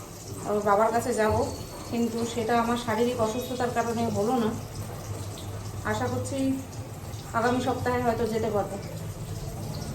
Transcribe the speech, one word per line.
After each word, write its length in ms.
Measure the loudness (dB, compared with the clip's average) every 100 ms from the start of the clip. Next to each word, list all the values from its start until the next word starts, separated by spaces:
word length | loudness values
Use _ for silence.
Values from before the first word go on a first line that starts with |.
| -12 -12 -10 -8 -2
ওর 160 | 2 4
বাবার 260 | 6 6
কাছে 220 | 4 2
যাব, 320 | 4 4 4 2 -2 -8 -10 -4
কিন্তু 340 | 0 0 0 -2
সেটা 360 | 0 2 4
আমার 160 | 4 2 0
শারীরিক 340 | 2 2 4
অসুস্থতার 500 | 2 0 -2 -2 0
কারণে 360 | 2 2 2 2
হলো 300 | 2 4 4
না। 140 | 2 0 -4 -6 -6 -8 -6 -6 -6 -8 -8 -8 -8 -6 -2
আশা 220 | 0 0
করছি 500 | -2 -2 0 0 0 -4 -10 -10 -10 -10 -10 -4
আগামী 280 | 2 2 2
সপ্তাহে 400 | 2 0 2 2
হয়তো 260 | 2 2 2
যেতে 220 | 2 2
পারবো। 280 | 2 0 -4 -6 -8 -8 -8 -8 -6 -6 -6 -6 -6 -6